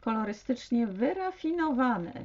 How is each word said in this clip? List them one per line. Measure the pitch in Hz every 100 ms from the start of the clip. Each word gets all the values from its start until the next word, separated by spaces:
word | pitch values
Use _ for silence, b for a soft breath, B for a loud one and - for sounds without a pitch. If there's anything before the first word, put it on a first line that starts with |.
kolorystycznie | - 220 208 214 - 247 - 233 226
wyrafinowane. | 190 262 370 370 370 320 349 311 247 254 202 170 -